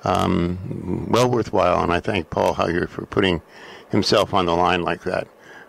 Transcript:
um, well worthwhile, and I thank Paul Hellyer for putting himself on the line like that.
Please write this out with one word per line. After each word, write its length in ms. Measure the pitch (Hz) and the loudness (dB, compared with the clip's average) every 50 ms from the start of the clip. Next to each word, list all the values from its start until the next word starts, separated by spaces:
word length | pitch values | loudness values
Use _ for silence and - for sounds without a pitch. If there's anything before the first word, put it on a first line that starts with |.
| - | -2
um, 1040 | 98 92 92 92 92 92 90 87 87 90 92 92 - - - - 90 90 85 85 - | 0 0 2 2 2 0 0 0 -2 -4 -6 -8 -10 -10 -10 -8 -6 -6 -6 -4 0
well 220 | - 113 123 127 | 2 2 2 2
worthwhile, 540 | 123 120 107 - - 98 90 87 87 85 85 | 2 0 -2 0 0 2 2 4 2 2 2
and 100 | 87 85 | 0 0
I 60 | 85 | 0
thank 320 | - - 107 95 82 - | -2 -2 -2 -4 -4 -4
Paul 240 | - 98 98 92 85 | -2 0 2 2 2
Hellyer 320 | - 95 95 85 87 85 82 | 0 0 0 0 -2 -2 -4
for 180 | - - - | -6 -8 -10
putting 380 | - - - 101 95 87 82 - - - - - - - - - - | -4 -2 0 2 2 2 0 -2 -8 -20 -20 -20 -20 -20 -20 -8 -4
himself 440 | - 110 95 - - 110 95 - - | -2 0 2 4 4 2 2 2 2
on 140 | 98 90 85 | 0 2 2
the 80 | 85 | 2
line 260 | 85 90 87 87 90 | 2 2 2 2 0
like 220 | 85 82 87 87 - | 0 -2 -4 -4 -4
that. 240 | 92 92 - - - - - - - - - - | -4 -4 -4 -4 -6 -12 -20 -20 -20 -20 -20 -20